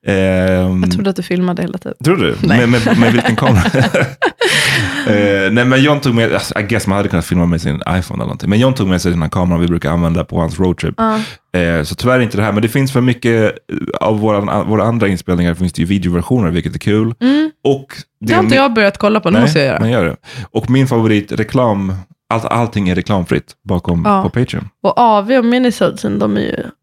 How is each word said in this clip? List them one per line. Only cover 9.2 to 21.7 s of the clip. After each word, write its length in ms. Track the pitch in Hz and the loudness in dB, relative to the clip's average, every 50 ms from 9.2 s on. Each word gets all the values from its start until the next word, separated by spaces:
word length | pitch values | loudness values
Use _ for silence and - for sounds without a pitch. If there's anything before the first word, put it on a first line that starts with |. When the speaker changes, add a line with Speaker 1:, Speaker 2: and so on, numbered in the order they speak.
Speaker 1:
här 60 | 78 76 | -2 -2
kameran 320 | - 98 90 90 85 82 | -2 -2 0 0 0 0
vi 60 | 87 | 0
brukar 240 | 85 82 85 - 71 | 0 -2 -2 -2 -2
använda 340 | 82 85 87 82 82 85 80 | -2 0 0 0 0 -2 -4
på 160 | - 87 85 | -2 -2 -2
hans 180 | 82 80 78 80 | -2 -2 -2 0
roadtrip. 360 | 90 90 85 - - 82 - | 0 0 0 -2 -4 -6 -4
Speaker 2:
Ja. 240 | - 226 220 220 220 220 - - _ _ _ - 90 | -2 -2 -2 -2 -4 -6 -8 -14 _ _ _ -2 -2
Speaker 1:
Eh, 220 | 87 85 85 82 | 0 0 0 -2
så 120 | 76 73 - | -2 -4 -6
tyvärr 260 | - - 120 127 127 | -4 0 0 2 2
inte 160 | 120 107 - | 0 0 -2
det 60 | 98 | -2
här, 100 | 107 107 | -2 0
men 100 | 101 104 | 0 0
det 60 | 113 110 | 0 0
finns 240 | - 139 135 131 | 0 0 -2 0
för 80 | 135 127 | 0 0
mycket, 440 | 127 127 120 - - 117 117 113 107 104 - - _ - | 2 2 0 0 0 0 2 2 2 0 -2 -4 _ -8
eh, 340 | - - - - - - - | -8 -6 -6 -6 -4 -2 0
av 140 | 107 110 104 | 0 0 0
våran, 280 | 107 110 104 101 101 - | 0 0 0 0 0 -2
a-, 140 | 71 104 - | -2 -2 -2
våra 200 | 92 110 104 95 | 0 0 0 2
andra 240 | 117 117 117 104 98 | 0 0 0 0 0
inspelningar 460 | 95 85 - - 90 87 87 85 87 | 0 -2 -2 -2 0 0 2 0 0
finns 180 | 82 92 87 | 0 -2 -4
det 100 | - - | -2 -2
ju 40 | 85 | -2
videoversioner, 640 | 87 101 101 90 90 87 87 82 - 127 123 104 82 | 0 0 0 0 0 -2 -2 0 0 0 0 0 0
vilket 240 | 82 87 78 - - | -2 -2 -4 -4 -8
är 40 | 147 | -4
kul. 360 | - 107 104 107 113 113 117 _ | -2 0 0 0 0 -2 -4 _
Speaker 2:
Mm. 300 | 240 254 277 294 311 311 - _ - | 0 0 0 0 -2 -4 -6 _ 0
Speaker 1:
Och 220 | 139 139 139 139 _ - - - _ _ _ | 0 0 0 -4 _ -20 -20 -20 _ _ _
det 60 | - | -2
Speaker 2:
Det 60 | 214 320 | 0 2
har 60 | 359 | 2
Speaker 1:
är 40 | 381 | 4
Speaker 2:
inte 120 | - - | 4 4
Speaker 1:
mi- 20 | 269 | 4
Speaker 2:
jag 160 | 269 277 226 | 2 2 2
börjat 240 | 226 208 196 - - | 2 2 0 0 0
kolla 220 | - 208 214 214 | 0 2 2 2
på, 80 | - 175 | 2 2
det 20 | |
Speaker 1:
Nej, 100 | 190 240 | 4 4
Speaker 2:
måste 160 | 240 196 156 156 | 4 4 4 2
jag 80 | 139 131 | 2 0
göra. 120 | 80 90 | 0 0
Speaker 1:
men 100 | 110 113 | 0 2
gör 140 | 123 113 87 | 2 2 0
det. 120 | 80 - _ _ - - 127 104 - | 0 -4 _ _ -18 -14 -14 -14 -4
Och 200 | - 113 - 117 | -4 -4 0 2
min 160 | 127 135 131 | 2 2 2
favorit 460 | 131 127 117 113 110 107 104 101 - | 2 2 2 4 4 2 2 0 -2
reklam, 600 | - - 107 - - 131 127 117 | -4 -4 -4 0 0 2 2 2